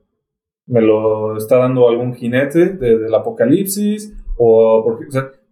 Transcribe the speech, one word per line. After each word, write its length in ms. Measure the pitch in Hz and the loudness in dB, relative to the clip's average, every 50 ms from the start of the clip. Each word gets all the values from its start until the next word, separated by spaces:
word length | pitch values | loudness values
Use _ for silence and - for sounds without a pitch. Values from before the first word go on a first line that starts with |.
| _ _ _ _ _ _ _ _ _ _ _ _ _ | _ _ _ _ _ _ _ _ _ _ _ _ _
¿Me 140 | - 120 113 | -2 0 2
lo 540 | 110 110 107 107 110 110 107 107 107 110 110 | 4 4 2 2 0 -2 -2 -2 -4 -6 -6
está 200 | 107 107 - 131 | -6 -2 0 2
dando 320 | 127 127 131 131 123 123 120 | 2 2 2 2 2 2 2
algún 260 | 117 117 123 127 123 | 2 0 -4 -6 -8
jinete 520 | - 123 117 123 131 143 143 - 165 180 190 190 | -8 -6 -4 -2 -2 -2 0 0 0 0 0 0
de, 240 | - 123 117 113 113 | -2 0 0 0 0
del 160 | 110 110 110 | 0 0 -2
apocalipsis? 960 | 107 - 117 113 - 117 127 156 196 196 - - 208 208 208 214 214 - - - - - - - | -2 -2 -4 -4 -2 0 2 2 0 0 -2 -4 -4 -4 -4 -4 -6 -8 -14 -18 -14 -10 -6 -2
O 460 | - 120 113 113 113 113 113 113 113 117 | 2 4 4 6 6 4 4 4 2 0
porque, 220 | 120 113 - - | -2 -4 -6 -8
o 40 | - | -8
sea, 200 | 131 131 135 - - _ _ _ | -6 -6 -6 -8 -12 _ _ _